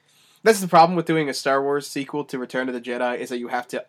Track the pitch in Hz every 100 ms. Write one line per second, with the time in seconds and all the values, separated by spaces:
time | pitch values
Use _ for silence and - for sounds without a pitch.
0 | _ _ _ _ 220 208 185 175 170 180
1 | 160 160 143 127 143 139 139 143 139 143
2 | 139 147 143 135 123 127 131 123 120 120
3 | 123 120 123 123 120 120 - 123